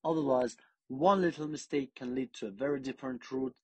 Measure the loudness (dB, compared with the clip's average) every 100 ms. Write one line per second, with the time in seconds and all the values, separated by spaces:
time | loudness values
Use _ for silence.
0 | 0 0 4 2 2 -4 _ _ _ 2
1 | 4 6 4 0 -6 -8 -2 -2 -2 -8
2 | -4 -4 -4 -6 -8 -2 -2 -2 -4 -6
3 | -8 -8 -6 -4 -4 -6